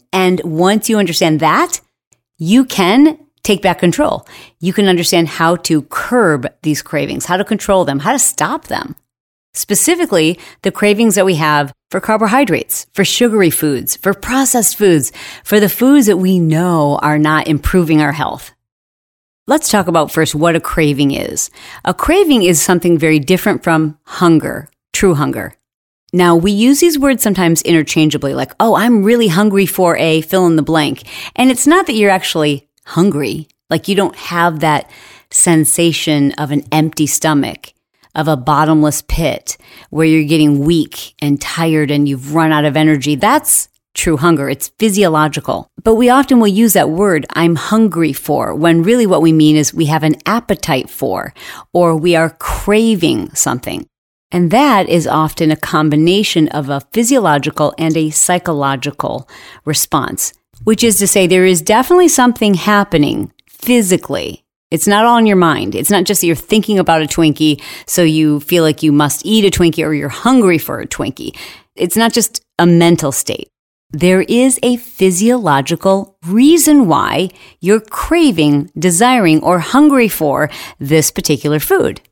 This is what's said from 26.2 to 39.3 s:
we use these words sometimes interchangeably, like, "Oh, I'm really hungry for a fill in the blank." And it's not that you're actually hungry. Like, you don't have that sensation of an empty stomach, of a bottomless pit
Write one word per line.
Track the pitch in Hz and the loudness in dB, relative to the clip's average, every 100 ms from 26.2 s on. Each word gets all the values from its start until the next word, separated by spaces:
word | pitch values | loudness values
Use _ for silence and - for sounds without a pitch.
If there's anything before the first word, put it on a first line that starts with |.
| 175 170 | 2 4
we | 180 | 2
use | 202 233 285 | 2 2 4
these | 349 302 | 2 2
words | 277 254 | 0 0
sometimes | 220 196 170 165 | 0 0 0 0
interchangeably, | - 165 151 - 156 147 139 135 | 2 0 0 0 0 0 -4 -6
like, | 131 - | -8 -2
"Oh, | 180 190 | 0 2
I'm | 226 233 | 2 2
really | 196 240 226 | 2 2 2
hungry | 165 214 196 190 | 2 2 2 0
for | - 180 165 | 0 0 2
a | 160 160 | 0 0
fill | 156 190 175 | 0 0 2
in | 160 | 2
the | |
blank." | 143 160 147 - - - - - | 0 -2 -2 -6 -12 -18 -16 0
And | 254 | 0
it's | 247 - | 2 2
not | 339 370 | 2 2
that | 220 | 0
you're | 202 | 2
actually | 190 - 170 151 143 - _ - | 2 -2 -2 -2 -2 -8 _ -8
hungry. | - 196 143 135 147 156 _ _ | 0 0 0 -4 -8 -12 _ _
Like, | 165 - | -6 -2
you | 196 | -2
don't | 202 - | -2 -6
have | - 170 170 156 | -8 -2 -2 0
that | 160 147 - - - - _ | 0 -2 -4 -18 -20 -20 _
sensation | - - 165 151 - 170 156 - 147 139 | -2 2 2 2 0 -2 -2 -2 0 0
of | - 147 | -2 -4
an | 143 - | -6 -2
empty | 160 156 - 147 | -2 -2 -2 -4
stomach, | - 160 147 120 76 - _ _ _ _ - | -2 -2 -2 -2 -8 -20 _ _ _ _ -6
of | 156 | -2
a | 151 | -2
bottomless | 127 147 156 156 151 143 - | 0 0 2 2 2 -2 -6
pit | - 160 | -4 -2